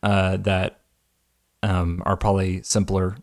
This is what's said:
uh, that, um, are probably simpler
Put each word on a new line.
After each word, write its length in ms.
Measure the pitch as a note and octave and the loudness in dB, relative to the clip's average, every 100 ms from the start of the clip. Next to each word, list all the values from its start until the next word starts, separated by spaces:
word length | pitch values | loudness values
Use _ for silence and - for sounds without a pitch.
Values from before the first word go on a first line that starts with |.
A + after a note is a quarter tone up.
uh, 340 | G#2 G2+ F#2+ F#2+ | 0 2 2 0
that, 420 | G2 F#2 F#2 - _ _ _ _ _ _ _ - | 0 0 -2 -6 _ _ _ _ _ _ _ -6
um, 400 | - F2+ F2 F2 | 0 0 0 -2
are 120 | - F#2+ | -2 0
probably 460 | G#2+ G2 F#2+ F#2 | 2 2 0 -2
simpler 540 | - G#2+ F#2+ F#2+ F#2 G2 | -2 0 0 0 -2 -4